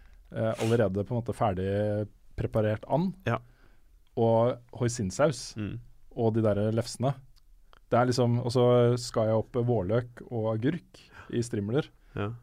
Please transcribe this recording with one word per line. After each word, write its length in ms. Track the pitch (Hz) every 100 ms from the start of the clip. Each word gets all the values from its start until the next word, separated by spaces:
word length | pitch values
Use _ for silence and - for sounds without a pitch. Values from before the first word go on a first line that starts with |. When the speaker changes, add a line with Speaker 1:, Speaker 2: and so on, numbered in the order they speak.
| - - -
Speaker 1:
eh, 220 | - 110
allerede 500 | - 113 117 101 98
på 60 | 101
en 80 | 120
måte 120 | 117
ferdig 720 | - 113 90 95 101 107 104 104 - - -
preparert 480 | 113 117 107 107 -
and. 260 | 135 190 - -
Speaker 2:
Ja. 120 | 117 - _ - - - _ _ -
Speaker 1:
Og 420 | 113 113 120 127 -
hoisinsaus. 800 | - 120 120 95 - 156 - - -
Speaker 2:
Mm. 220 | 101 110 - - - -
Speaker 1:
Og 180 | 113
de 80 | 113
der 300 | 110 101 110
lefsene. 420 | 113 - - 127 - - - _ - - - _
Det 80 | 120
er 60 | 127
liksom, 340 | 127 120 120
og 60 | 120
så 480 | 123 123 123 120 120
skal 280 | 120 120 110
jeg 80 | 113
opp 160 | -
vårløk 720 | 123 120 113 92 117 120 - -
og 240 | 120 110 113
agurk 400 | 123 175 - - - - -
i 80 | 120
strimler, 460 | 117 113 101 127 - - _ 104
Speaker 2:
Ja. 140 | 101 120